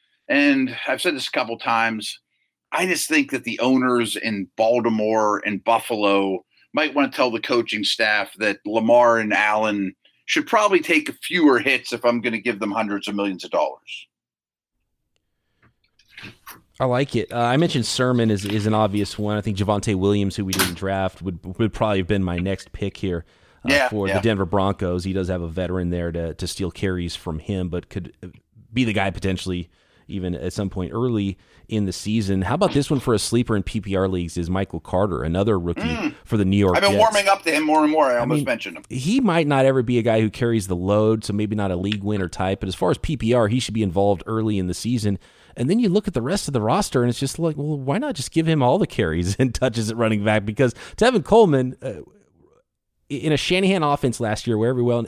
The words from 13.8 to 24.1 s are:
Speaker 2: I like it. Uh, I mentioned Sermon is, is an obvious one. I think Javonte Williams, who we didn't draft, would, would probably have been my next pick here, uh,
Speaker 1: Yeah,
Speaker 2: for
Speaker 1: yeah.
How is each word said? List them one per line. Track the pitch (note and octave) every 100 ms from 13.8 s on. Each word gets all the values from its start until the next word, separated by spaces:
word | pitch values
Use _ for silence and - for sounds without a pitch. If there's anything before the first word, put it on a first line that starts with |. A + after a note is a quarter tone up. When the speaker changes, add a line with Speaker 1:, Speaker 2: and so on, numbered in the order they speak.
| - - - _ _ _ _ _ _ _ _ _ _ _ _ _ _ _ _ _ _ _ _ - - - - - _ _
Speaker 2:
I |
like | B2+ B2 C#3+ A#2
it. | -
Uh, | A#2+
I | A#2+ C3+
mentioned | E3+ C#3+ A2+
Sermon | - B2+ B2 A2+
is, | G2+
is | G2+ G#2+ G#2
an |
obvious | G#2+ G#2+ G#2 G2 -
one. | G#2 G#2
I |
think | A2 G2
Javonte | G2+ G2+ A2
Williams, | F#2+ G2 G#2 G2 G2+
who |
we | F#2+
didn't | F#2 F2+
draft, | E2+ F#2+ F#2+ F#2+ -
would, | F#2 E2+ - F#2+
would | A2
probably | - A2 G2
have | F2+
been | G#2
my | F#2 F2
next | F#2 F#2+ -
pick | - G2 -
here, | F#2+ E2+ - _ _ _
uh, | B2
Speaker 1:
Yeah, | C#3+ B2+
Speaker 2:
for | G#2+
Speaker 1:
yeah. | F#2+